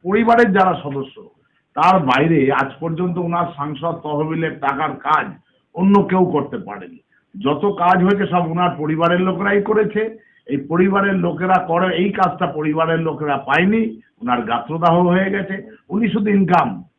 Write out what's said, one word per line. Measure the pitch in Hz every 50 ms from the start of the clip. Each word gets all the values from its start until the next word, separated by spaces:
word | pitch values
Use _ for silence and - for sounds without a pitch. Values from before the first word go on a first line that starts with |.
পরিবারের | - 180 196 226 233 226 233 240 240 202
যারা | 185 196 190 185 165 139
সদস্য, | - 143 135 139 131 - - 107 - - _ _ _ _ _ _ _ _ _
তার | 143 156 180 185 180
বাইরে | 151 131 127 135 151 165 165 143 131 131
আজ | 131 131 135 135 - -
পর্যন্ত | 160 165 160 156 180 180 170 180
ওনার | 175 170 170 175 170 - -
সাংসদ | 139 143 151 147 - 165 170
তহবিলের | - - - 151 147 143 156 156 160 165 160 156 - -
টাকার | 139 139 139 139 156 151 127
কাজ | - - 143 156 147 127 101 - - _ _ _ _ _ _ _
অন্য | 165 185 196 202 202
কেউ | 180 - 180 190 180
করতে | - 170 147 - - - 110
পারেনি। | 90 101 104 98 90 87 87 - _ _ _ _ _ _ - 196 -
যত | 139 151 147 208
কাজ | 202 196 185 175 180 185 180
হয়েছে | 175 190 202 196 190
সব | - 170 180 170 160
ওনার | 160 175 180 175 - 147
পরিবারের | 151 151 160 156 170 170 175 175
লোকেরাই | 185 185 185 170 196 202 202 208
করেছে। | 202 214 214 214 214 175 - 214 220 220 - - _ _ _ _ _
এই | - 139
পরিবারের | 143 139 - 165 175 190 196 190 202 196 202 190
লোকেরা | 185 170 175 151 143 185 185 185 180 180
করে, | 160 165 175 185 185 170
এই | 165 196 202
কাজটা | 196 202 190 175 - - 185
পরিবারের | 175 - 151 156 156 151 160 160 160 165 165
লোকেরা | 165 160 143 143 156 147 139
পায়নি, | 135 - 131 139 156 180 196 220 226 220 226 - - _ _ _ _
ওনার | 117 123 123 120
গাত্রদাহ | 110 107 117 117 - - 156 165 170 170 165 175 180
হয়ে | 175 175 185 196 190
গেছে। | 202 196 185 190 190 196 - - - - _ _
উনি | 180 214 233 202
শুধু | - 226 202
ইনকাম | 208 202 196 190 - 180 165 143 117 95 90 - _ _